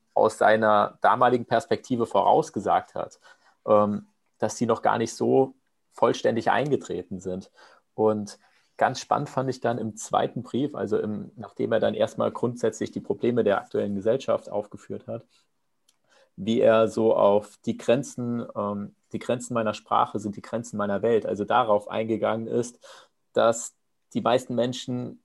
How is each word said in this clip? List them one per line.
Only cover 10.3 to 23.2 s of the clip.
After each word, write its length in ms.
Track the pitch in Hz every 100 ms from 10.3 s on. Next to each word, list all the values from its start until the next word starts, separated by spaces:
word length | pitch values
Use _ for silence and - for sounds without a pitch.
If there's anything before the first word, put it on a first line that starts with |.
| 123
Brief, 320 | - 117 147
also 240 | - 101 104
im, 340 | 107 104 - -
nachdem 360 | 101 - 117
er 80 | 110
dann 140 | 110
erstmal 360 | 107 113 - 110
grundsätzlich 640 | - 120 120 113 - -
die 80 | 104
Probleme 420 | - 104 117 120
der 160 | 104 95
aktuellen 380 | - 110 104 101
Gesellschaft 520 | 107 131 - 110 -
aufgeführt 580 | 101 - - - 104 -
hat, 180 | 113 _ _ _ _ _ _ _ _ _ _ _ -
wie 240 | 98 113
er 260 | 113 110 110
so 260 | 113 110 104
auf 420 | 101 104 - - -
die 100 | 110
Grenzen, 680 | - 127 - - 120 120 113 113
ähm, 380 | 101 101 101 _ _
„Die 60 | 110
Grenzen 360 | - 123 123
meiner 200 | 117 107
Sprache 460 | 104 - 110 117 107
sind 160 | 104 -
die 60 |
Grenzen 340 | - 117 117 104
meiner 260 | 101 98
Welt“, 240 | 113 110 -
also 180 | 95
darauf 460 | 101 117 113 104 -
eingegangen 560 | 107 113 110 107 113 113
ist, 320 | 120 120 - - - - _